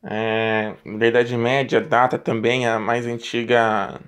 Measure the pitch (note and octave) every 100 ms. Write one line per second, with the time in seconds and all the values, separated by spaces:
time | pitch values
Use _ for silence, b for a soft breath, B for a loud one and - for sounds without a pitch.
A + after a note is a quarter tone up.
0 | - G#2+ A2 A2 A2 A2 G#2+ - - G#2+
1 | A2+ A#2+ A#2+ B2 A#2 C3+ C3+ A#2 G#2+ A#2+
2 | B2+ B2 - A2+ A2+ B2+ B2 A2+ A2+ A#2+
3 | A#2+ A#2 A#2 A#2+ A2+ A#2+ A2+ G#2+ G2 -